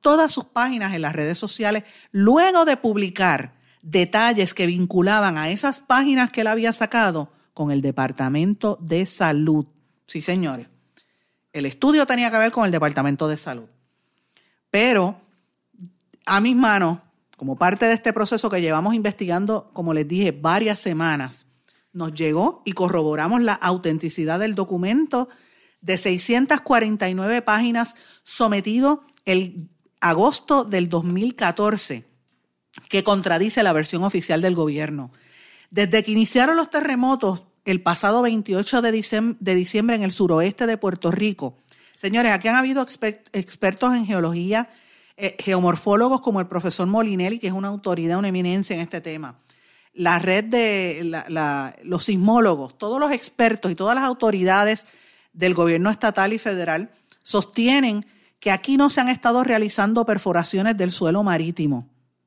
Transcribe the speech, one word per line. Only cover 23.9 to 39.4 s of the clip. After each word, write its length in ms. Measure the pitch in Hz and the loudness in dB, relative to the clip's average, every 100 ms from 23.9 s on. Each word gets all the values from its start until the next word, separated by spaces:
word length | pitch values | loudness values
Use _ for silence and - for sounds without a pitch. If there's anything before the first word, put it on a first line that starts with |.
| 156 160 170 156 170 | -4 -4 -6 -4 -2
del 140 | 220 | -2
documento 760 | 202 190 180 185 254 311 247 254 - _ _ _ _ | -4 -4 -4 0 0 0 -2 -4 -8 _ _ _ _
de 160 | 175 185 | -4 -2
seiscientas 640 | 202 180 - 233 269 294 | 0 -2 0 2 2 0
cuarenta 480 | - 247 220 214 185 | 2 2 2 -2 -2
y 40 | |
nueve 280 | 185 196 240 | -2 -2 -2
páginas 540 | 233 214 240 233 233 - - - | 0 0 2 0 -4 -8 -20 -20
sometido 840 | - - 226 202 196 226 277 294 - _ - | -14 -2 0 0 0 2 2 2 -4 _ -2
el 440 | 185 185 175 160 _ _ _ | -2 -2 -8 -16 _ _ _
agosto 640 | 175 165 233 285 - 294 | 0 2 2 0 0 0
del 260 | 214 190 175 | 2 -2 0
dos 160 | 170 175 | -2 -2
mil 300 | 180 233 240 | -2 -2 -2
catorce, 720 | 185 170 208 214 - 123 - _ _ _ _ _ _ - - | -2 0 0 -2 -6 -10 -14 _ _ _ _ _ _ -20 -4
que 140 | 196 | -2
contradice 600 | 190 196 180 165 214 240 | 0 0 0 0 0 2
la 100 | 202 | 2
versión 300 | 156 156 175 | 2 -2 -2
oficial 380 | 190 190 - 165 | -2 -2 -2 0
del 120 | 185 | 0
gobierno. 580 | 175 156 147 151 147 123 - _ _ - - _ | 0 -2 -2 -6 -8 -12 -18 _ _ -20 -20 _
Desde 320 | 196 202 220 | -2 0 0
que 80 | 214 | 2
iniciaron 440 | 214 220 247 262 330 | 2 2 4 4 2
los 120 | 320 | 0
terremotos 760 | 302 302 254 254 262 208 180 - _ - | -2 -2 0 0 0 0 -4 -8 _ -4
el 160 | 185 | -2
pasado 400 | 170 170 202 233 | 0 0 2 2
veintiocho 600 | 240 226 208 190 208 254 | 2 0 -2 -2 0 0
de 120 | 233 | 2
diciem-, 420 | 220 208 214 226 - | 0 -2 -2 -2 -2